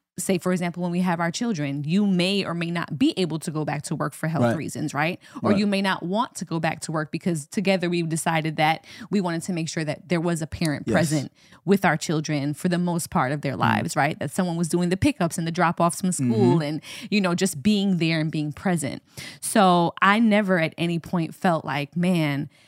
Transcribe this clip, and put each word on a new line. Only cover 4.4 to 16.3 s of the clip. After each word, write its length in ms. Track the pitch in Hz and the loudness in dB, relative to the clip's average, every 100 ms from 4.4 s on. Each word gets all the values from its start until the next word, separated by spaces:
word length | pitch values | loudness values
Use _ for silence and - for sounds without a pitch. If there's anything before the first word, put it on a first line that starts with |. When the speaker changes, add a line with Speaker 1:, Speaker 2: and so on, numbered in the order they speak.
| 120 | 2
Speaker 2:
Right. 100 | 110 | 0
Speaker 1:
reasons, 360 | - - 147 | -4 -6 -4
right? 280 | 139 156 190 - 277 | -2 -2 -2 -12 -4
Or 60 | 190 | 2
Speaker 2:
Right. 80 | 202 | 2
Speaker 1:
you 60 | 208 | 2
may 140 | 196 | 0
not 220 | 196 185 | 0 -2
want 320 | 175 202 254 - | -2 -2 -2 -6
to 80 | |
go 140 | 165 165 | -6 -2
back 220 | 160 - | -2 -4
to 100 | - | -6
work 200 | 156 151 | -6 -6
because 340 | 160 190 165 143 | -4 -2 -4 -4
together 420 | - 185 190 175 | -2 2 2 2
we 140 | 175 | -2
decided 540 | 165 160 175 165 156 151 | -2 -2 0 0 -2 0
that 280 | 151 160 - - - | 2 0 -6 -18 -2
we 80 | 202 | 0
wanted 220 | 180 165 | 0 -2
to 100 | - | -4
make 160 | 170 160 | -4 -4
sure 160 | - | -4
that 240 | 151 143 - | -4 -6 -2
there 120 | 170 | -2
was 220 | 175 170 | 0 -2
a 40 | 160 | -4
parent 400 | - 156 143 - | -4 -2 -2 0
Speaker 2:
Yes. 40 | |
Speaker 1:
present 380 | 156 156 151 123 - _ - | 2 2 0 -2 -12 _ -10
with 200 | 170 196 | 0 2
our 120 | 175 151 | 4 2
children 560 | - 156 156 151 139 | 0 -2 -2 -2 -2
for 160 | 147 180 | -2 0
the 100 | 175 | 0
most 320 | 175 170 - | 0 -2 -2
part 200 | 180 131 | 0 0
of 120 | 147 | 0
their 100 | 143 | -4
Speaker 2:
Mm-hmm. 80 | 123 | 0
Speaker 1:
lives, 340 | 80 - 170 | 2 2 0
right? 240 | 156 143 - | 0 0 -2
That 140 | 143 | -6
someone 240 | - 180 165 | -2 -2 -2
was 120 | 165 | -2
doing 200 | 170 180 | 0 0
the 80 | 190 | 2
pickups 420 | 302 - 170 - | 0 0 -2 -2
and 80 | 165 | -4
the 60 | |
drop-offs 480 | 170 165 - 170 - | 0 0 2 0 2
from 100 | 185 | -2
school 440 | 170 127 | 0 2